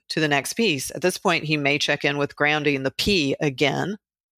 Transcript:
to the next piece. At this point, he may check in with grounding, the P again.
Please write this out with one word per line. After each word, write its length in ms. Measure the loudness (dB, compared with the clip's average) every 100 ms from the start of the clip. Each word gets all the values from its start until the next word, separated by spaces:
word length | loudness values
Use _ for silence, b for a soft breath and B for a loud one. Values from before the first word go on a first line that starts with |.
| -6
to 100 | -2
the 80 | 2
next 260 | 2 0
piece. 380 | 0 0 0 -4 -2
At 60 |
this 160 | -2 0
point, 260 | 0 0
he 140 | 0 0
may 200 | 2 2
check 280 | 2 0 0
in 120 | -2
with 180 | -4 0
grounding, 480 | 0 2 0 0
the 80 | -2
P 440 | -2 0 2 2 0
again. 580 | -2 2 0 0 -4 -6 _ _ _